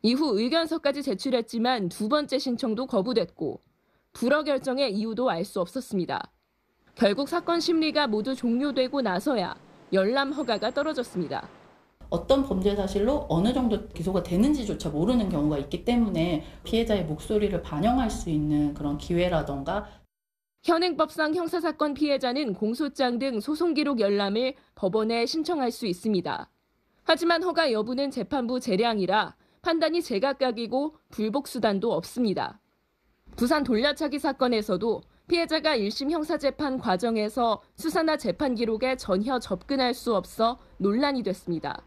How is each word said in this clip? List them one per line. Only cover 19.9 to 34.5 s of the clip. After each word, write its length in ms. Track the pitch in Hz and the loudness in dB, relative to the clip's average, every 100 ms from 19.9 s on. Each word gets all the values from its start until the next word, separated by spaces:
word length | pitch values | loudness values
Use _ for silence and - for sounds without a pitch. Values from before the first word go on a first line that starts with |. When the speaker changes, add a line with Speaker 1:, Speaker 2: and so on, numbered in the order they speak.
| - _ _ _ _ _ _ | -20 _ _ _ _ _ _
Speaker 1:
현행법상 680 | - 330 359 294 311 - 311 | 2 2 2 2 -2 0 0
형사사건 640 | 330 330 359 320 302 302 277 | 0 -2 -2 -2 0 -2 0
피해자는 580 | 294 269 254 254 277 | 0 2 0 0 -2
공소장 640 | 190 214 240 294 - 254 240 | -2 -2 0 -4 0 0 2
등 220 | 269 226 | -2 -2
소송 340 | 240 302 339 | -4 0 2
기록 260 | 294 285 247 | 2 2 2
열람을 540 | 202 202 202 214 254 277 _ - | 2 2 2 0 -2 -4 _ -4
법원에 500 | 190 220 220 233 233 | 0 0 0 0 0
신청할 460 | 320 311 330 247 | -2 -2 0 -2
수 160 | - 220 | -2 -4
있습니다. 640 | 175 226 196 156 98 - _ _ _ _ _ | -2 0 0 0 -6 -8 _ _ _ _ _
하지만 400 | - 330 339 339 | 0 2 4 2
허가 280 | 359 320 311 | 2 2 2
여부는 400 | 220 214 254 277 | 2 0 -2 -2
재판부 480 | 262 196 277 233 254 | -2 -4 -2 -2 -2
재량이라 760 | - 190 233 214 180 208 175 - _ _ | 0 2 2 2 2 2 0 -8 _ _
판단이 400 | 359 330 320 339 | -2 2 2 0
제각각이고 920 | 330 202 277 269 254 226 233 254 302 - _ | -2 0 0 2 0 0 -2 -2 -2 -8 _
불복 380 | - 214 254 277 | -4 -2 -2 -4
수단도 440 | 240 220 196 233 | 0 0 2 0
없습니다. 680 | 170 - 240 233 160 110 - _ _ _ _ _ _ - - | -2 -4 0 0 0 -4 -8 _ _ _ _ _ _ -20 -2
부산 280 | 240 302 | 2 2
돌려차기 560 | 269 220 285 285 302 277 | 2 2 2 0 -2 -2
사건에서도 840 | 311 269 254 | -2 0 2